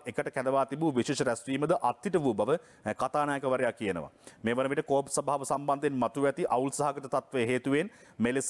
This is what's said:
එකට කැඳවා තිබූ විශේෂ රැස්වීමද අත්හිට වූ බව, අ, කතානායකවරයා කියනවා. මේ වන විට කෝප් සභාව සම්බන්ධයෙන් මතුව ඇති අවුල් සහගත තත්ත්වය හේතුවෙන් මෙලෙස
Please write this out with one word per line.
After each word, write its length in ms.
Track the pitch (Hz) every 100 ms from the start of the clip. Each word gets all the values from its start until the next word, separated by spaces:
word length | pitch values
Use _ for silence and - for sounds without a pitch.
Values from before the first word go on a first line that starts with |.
| -
එකට 240 | 135 143
කැඳවා 340 | 139 131 135 131
තිබූ 240 | 139 165
විශේෂ 300 | 127 117 135
රැස්වීමද 500 | 131 117 - 135 143 180
අත්හිට 340 | 120 - 202 175
වූ 160 | 139
බව, 160 | 104 107 170 - -
අ, 140 | 107
කතානායකවරයා 800 | - 131 151 147 139 139 127 123
කියනවා. 360 | - 104 87 69 - - -
මේ 160 | 110 120
වන 140 | 135
විට 160 | 143 -
කෝප් 220 | 139 139
සභාව 380 | - 143 143 135
සම්බන්ධයෙන් 480 | 143 143 143 147
මතුව 320 | 131 117 143 139
ඇති 200 | 135 180
අවුල් 240 | 120 135
සහගත 340 | - 143 139 131
තත්ත්වය 400 | 135 - 135 117
හේතුවෙන් 440 | 127 135 139 190 - - -
මෙලෙස 340 | 113 135